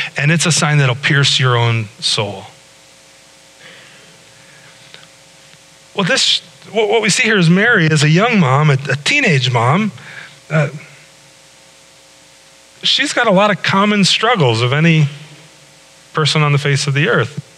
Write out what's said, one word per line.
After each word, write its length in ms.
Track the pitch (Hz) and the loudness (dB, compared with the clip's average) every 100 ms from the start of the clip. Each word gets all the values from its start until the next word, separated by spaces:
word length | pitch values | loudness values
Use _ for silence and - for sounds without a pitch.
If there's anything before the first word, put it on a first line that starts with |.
| - - | -6 -4
and 140 | 143 | 0
it's 140 | 170 | 0
a 60 | 175 | 0
sign 280 | - 151 147 | 0 0 2
that'll 160 | 131 | 0
pierce 440 | 113 - 143 139 - | 0 0 0 2 0
your 160 | 127 | 0
own 340 | 120 117 113 107 - | 2 0 -2 -6 -8
soul. 480 | - - 101 95 98 - - - - - - - - - - - - - - - - - - - - - - - - - - - - - - - - - - | -6 -4 -6 -8 -16 -20 -20 -20 -20 -20 -20 -20 -20 -20 -20 -20 -20 -20 -20 -20 -20 -20 -20 -20 -20 -20 -20 -20 -20 -20 -20 -20 -20 -20 -20 -20 -20 -20 -12
Well, 120 | - | -6
this, 360 | 190 262 - - - - - | -2 0 0 -4 -6 -20 -8
what, 180 | 214 208 | -2 0
what 120 | 226 | 0
we 80 | 214 | 0
see 140 | - | 0
here 140 | 226 214 | 0 2
is 120 | 165 | 4
Mary 400 | 180 226 220 160 | 4 2 2 2
as 140 | 156 | 2
a 60 | 151 | 2
young 300 | 165 233 220 | 2 2 2
mom, 320 | 131 135 151 | 2 2 2
a, 20 | |
a 220 | 135 - 139 | 0 -2 -6
teenage 480 | - 285 240 139 123 | -2 0 0 0 0
mom, 400 | 120 117 180 214 - - - - - - | 0 0 0 -2 -6 -18 -20 -20 -20 -6
uh, 200 | 156 143 156 - - - - - - - - - - - - - - - - - - - - | -2 -2 -6 -20 -20 -20 -20 -20 -20 -20 -20 -20 -20 -20 -20 -20 -20 -20 -20 -20 -20 -20 -8
she's 300 | - - 285 | -4 -2 -2
got 140 | - 233 | -2 2
a 40 | |
lot 200 | 185 208 | 2 2
of 100 | 185 | 0
common 440 | - 196 208 208 | -2 0 2 2
struggles 560 | 175 - 220 233 131 110 | 0 0 0 2 2 0
of 120 | 123 | 0
any 340 | 143 165 160 143 - - - - - - - - - - | 0 2 2 0 -4 -20 -20 -20 -20 -20 -20 -20 -20 -8
person 280 | - 147 156 | -4 -2 0
on 100 | 147 | 0
the 60 | 143 | 0
face 300 | 143 139 147 | 0 -2 -2
of 60 | |
the 160 | 139 180 | -2 0
earth. 340 | 190 107 - - | 0 -2 -8 -16